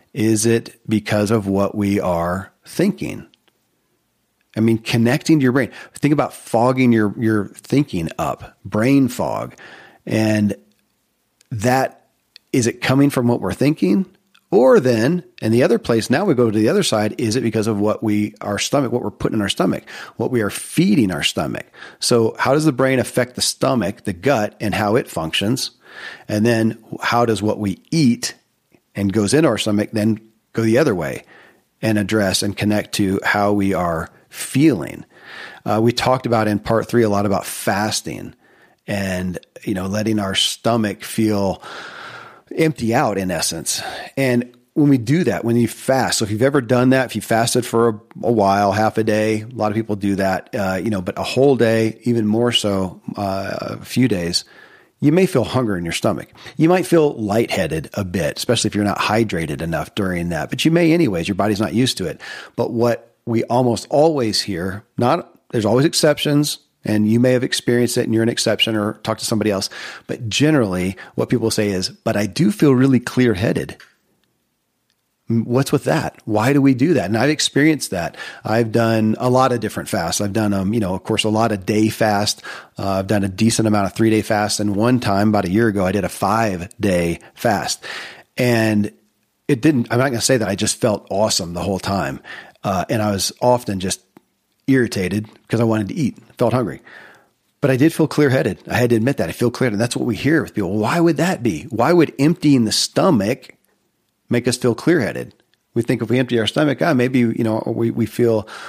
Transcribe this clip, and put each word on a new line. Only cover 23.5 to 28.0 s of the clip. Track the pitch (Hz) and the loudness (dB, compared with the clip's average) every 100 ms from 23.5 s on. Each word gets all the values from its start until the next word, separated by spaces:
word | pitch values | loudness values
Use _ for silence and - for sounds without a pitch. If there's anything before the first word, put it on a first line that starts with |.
| - 131 127 92 - | -2 0 0 -2 -4
the | 107 | -8
gut, | 85 131 123 104 - | -4 0 0 -2 -4
and | 107 | -4
how | 92 104 | -2 0
it | 113 - | 0 0
functions? | - 80 - 101 131 - - - - - - - | -6 -6 -2 -2 -2 -6 -12 -20 -20 -18 -16 -4
And | 107 113 | 0 2
then | 113 113 113 - - | 2 0 -2 -10 -8
how | - 117 117 | -2 2 2
does | 101 | 0
what | 104 104 | -2 -2
we | 104 90 _ | -4 -6 _
eat | 165 | 2